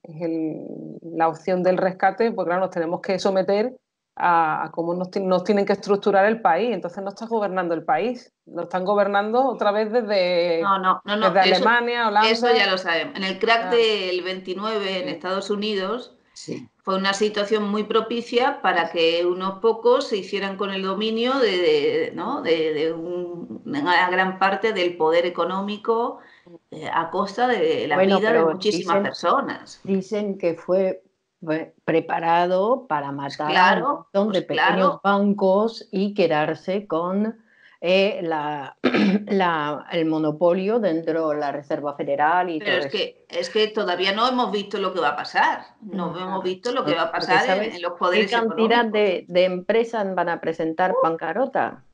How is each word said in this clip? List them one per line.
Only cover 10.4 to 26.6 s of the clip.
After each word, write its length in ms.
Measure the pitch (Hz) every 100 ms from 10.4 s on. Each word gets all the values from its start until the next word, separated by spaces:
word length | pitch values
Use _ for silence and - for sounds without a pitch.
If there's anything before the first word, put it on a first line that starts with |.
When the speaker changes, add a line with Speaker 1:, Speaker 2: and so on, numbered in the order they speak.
| 175 165
Speaker 2:
No, 160 | 180 196
no, 240 | 185 180 -
no, 100 | 208
no, 160 | 208
Speaker 1:
desde 200 | 180 185
Speaker 2:
eso, 40 | 180 214
Speaker 1:
Alemania, 420 | 240 240 240 226
Holanda. 200 | 208 220
Speaker 2:
eso 240 | 226 240
ya 160 | 226 196
lo 80 | 185
sabemos. 380 | 185 165 151 -
En 80 |
el 160 | 190 185
crack 300 | 220 233 185
Speaker 1:
Claro. 80 | 233
Speaker 2:
del 440 | 226 208 185 180
veintinueve 760 | 175 185 185 185 214 220 - 180
en 60 | 147
Speaker 1:
Sí. 40 |
Speaker 2:
Estados 360 | 160 180 190 196
Unidos 640 | 208 214 202 190 240 - _ _
Speaker 3:
Sí. 360 | - - - - _
Speaker 2:
fue 120 | - 190
una 160 | 196
situación 540 | 196 214 208 202 214 202
muy 180 | 208 208
propicia 760 | 220 220 240 233 240 262 277
para 300 | 190 180 165
que 340 | 175 165 170 175
unos 320 | 180 190 190
pocos 500 | 226 220 240 269 277
se 100 | 208
hicieran 380 | 185 196 196 190
con 140 | 196
el 140 | 196
dominio 560 | 190 196 220 220 240 269
de, 180 | 226 180
de, 540 | 175 151 151 151 156
¿no? 300 | 160 196 285
de, 300 | 247 165 156 151
de 180 | 160
un, 680 | 165 165 180 175 170 - - -
una 420 | 143 170 175 180
gran 260 | 185 185 185
parte 340 | 190 196 226
del 240 | 196 175 175
poder 280 | 156 170 175
económico, 920 | 175 170 190 202 208 233 226 247 277 - - - 170